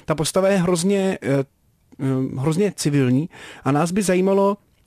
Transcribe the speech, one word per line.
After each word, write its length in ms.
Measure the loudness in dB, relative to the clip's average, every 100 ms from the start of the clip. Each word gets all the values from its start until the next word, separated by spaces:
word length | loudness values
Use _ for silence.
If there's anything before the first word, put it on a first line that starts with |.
Ta 100 | -6
postava 340 | -4 -2 0 2
je 80 | 2
hrozně, 600 | 2 0 0 0 0 -2
eh, 60 | -2 -2 -2 _ _ _ _ -6
eh, 380 | -4 -2 -4 -4
hrozně 320 | -2 0 -2 -2
civilní 540 | 0 2 2 2 -2 -10 -20 -8
a 80 | -2
nás 180 | 0 0
by 100 | -2
zajímalo, 540 | 0 2 2 2 2 -2 _ _